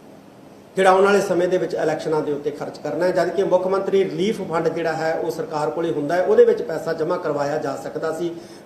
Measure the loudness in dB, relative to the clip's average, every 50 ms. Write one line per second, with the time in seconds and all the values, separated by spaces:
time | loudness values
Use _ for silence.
0 | -20 -20 -20 -20 -20 -20 -20 -20 -20 -20 -20 -20 -20 -8 -2 4 6 6 6 6
1 | 6 6 4 4 2 2 0 0 2 2 2 0 0 -2 -4 -2 -2 -2 -2 -2
2 | -2 -2 0 0 0 -2 -4 -2 -4 -6 -6 -6 -10 -10 -10 -10 -8 -6 -4 0
3 | 0 0 2 2 0 0 0 0 0 2 2 2 2 2 0 0 0 2 2 2
4 | 2 2 0 -2 -2 -2 -2 -2 -4 -4 -2 0 0 0 -2 0 -2 -2 -2 -2
5 | -2 -2 -2 -2 -2 -4 -4 -6 -8 -6 -4 -2 -2 -2 -2 -2 -2 -2 -2 -2
6 | -2 0 0 0 2 4 6 6 8 6 6 0 -2 -4 -6 -6 -4 -4 -2 -2
7 | -2 -2 -2 -2 -2 -2 -2 -2 -2 -2 -2 -2 -4 -4 -6 -6 -8 -8 -8 -6
8 | -4 -4 -4 -4 -4 -6 -6 -8 -14 -16 -20 -18 -8